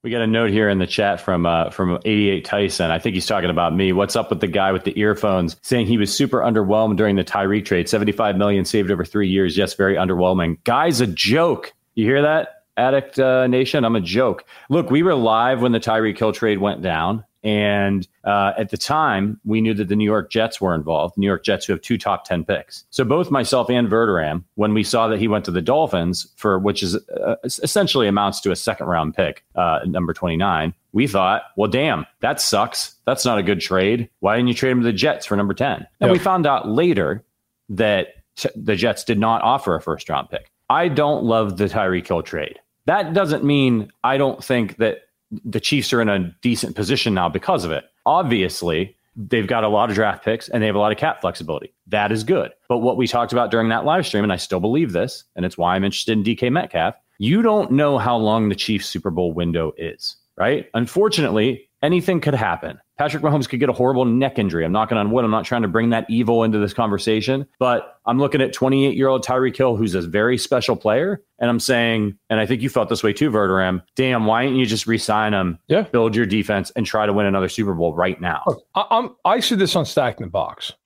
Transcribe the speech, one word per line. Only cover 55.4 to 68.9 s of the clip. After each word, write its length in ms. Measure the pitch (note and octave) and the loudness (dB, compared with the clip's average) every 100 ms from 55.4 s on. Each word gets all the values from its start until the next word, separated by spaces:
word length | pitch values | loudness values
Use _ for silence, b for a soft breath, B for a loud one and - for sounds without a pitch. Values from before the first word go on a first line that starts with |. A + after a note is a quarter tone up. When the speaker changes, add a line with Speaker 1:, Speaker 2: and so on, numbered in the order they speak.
Speaker 1:
it's 140 | F2+ - | -6 -2
why 180 | E2+ F#2+ | 0 0
I'm 80 | |
interested 280 | G2 - - | 0 -2 -2
in 100 | A2 | 0
D 140 | G2+ A2+ | 0 -2
K 160 | B2 | 0
Metcalf, 420 | D3 - F2 E2+ - _ _ | -2 -2 -2 -2 -4 _ _
you 240 | G#2 F#3+ | 0 2
don't 300 | A3+ G#3+ - | 4 2 2
know 260 | C3+ D3 C3+ | 2 2 2
how 180 | G#2+ A#2+ | 0 0
long 340 | G#2+ A2 G#2+ | 2 2 0
the 60 | F#2+ | -2
Chiefs 300 | - G#2 - | -2 -4 -4
Super 240 | F2+ G2 | -6 -4
Bowl 240 | E2+ F2+ | -2 -2
window 380 | D#2+ F2 E2 D#2+ - | -2 -2 -2 -4 -6
is, 400 | E2 - - - _ - | -12 -10 -12 -14 _ -4
right? 320 | G2+ D3 - A2+ | -2 -2 -4 -4
Unfortunately, 920 | A#2 F3+ G#3+ - C#3 G#2+ A2+ A#2+ - _ | -2 0 2 2 0 2 0 -2 -10 _
anything 400 | D3+ F3 F3 F3 | 0 0 0 0
could 140 | D3+ C#3 | 0 0
happen. 420 | G#2+ E2 D#2+ D2+ _ - | -2 -2 -8 -14 _ -4
Patrick 240 | D3+ D3+ | -4 0
Mahomes 260 | D3+ D3 B2 | 0 0 0
could 100 | B2 | -2
get 100 | C3 | 0
a 40 | |
horrible 320 | A#2+ B2+ B2+ B2+ | 2 2 2 2
neck 320 | A#2+ B2+ - | 2 2 0
injury. 260 | G2+ E2 | 0 0
I'm 80 | D#2+ | 0
knocking 280 | G2+ A2 A#2 | 0 0 0
on 100 | G#2 | 2
wood. 160 | A#2+ A2+ | 0 2
I'm 60 | |
not 140 | A2 F#2 | 0 0
trying 180 | A#2+ | -2
to 40 | G#2+ | 0
bring 220 | G2 A#2 | 0 2
that 160 | A#2 A2 | 0 0
evil 340 | A2+ A2+ A#2 | -2 2 2
into 160 | A2+ G#2+ | 2 2
this 140 | G2+ - | 0 0
conversation, 720 | A2 G2+ A2+ A2 G#2 C3+ C#3 _ | -2 0 0 0 0 -2 -4 _
but 400 | B2+ A#2+ - - - | 0 0 -4 -8 -2
I'm 140 | B2 | 0
looking 200 | C#3+ C#3 | 2 2
at 140 | C3+ | 0
twenty-eight-year-old 720 | - C3 C3+ C#3 | 0 2 4 2